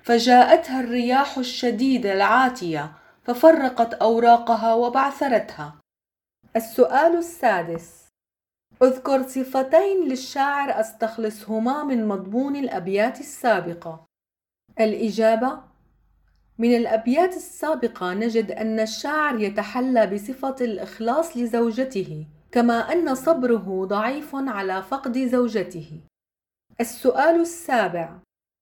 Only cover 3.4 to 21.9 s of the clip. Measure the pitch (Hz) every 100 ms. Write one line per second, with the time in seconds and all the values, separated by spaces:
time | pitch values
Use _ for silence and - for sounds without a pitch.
3.4 | 320 320 262 247 233 - 220 233 240 233
4.4 | 233 226 226 226 240 262 277 277 285 220
5.4 | 214 - 147 - _ _ _ _ _ _
6.4 | _ 226 220 - 247 254 330 339 339 -
7.4 | 240 190 170 165 - - _ _ _ _
8.4 | _ _ _ _ 262 262 - 269 262 262
9.4 | 254 269 262 320 392 381 302 254 - 285
10.4 | 277 285 269 214 220 - 220 226 220 214
11.4 | - 220 233 285 294 247 214 196 185 220
12.4 | 277 285 269 - 175 196 226 254 - -
13.4 | 254 196 170 170 170 160 _ _ _ _
14.4 | _ _ _ - 220 208 226 190 220 226
15.4 | 254 - - _ _ _ _ _ _ _
16.4 | _ - 233 233 233 220 240 277 370 370
17.4 | - - 302 311 233 - 180 185 226 226
18.4 | 208 - 220 220 220 - 285 302 294 240
19.4 | 202 208 202 247 262 247 202 202 202 262
20.4 | 269 262 240 196 196 - 226 277 330 240
21.4 | 240 233 233 220 262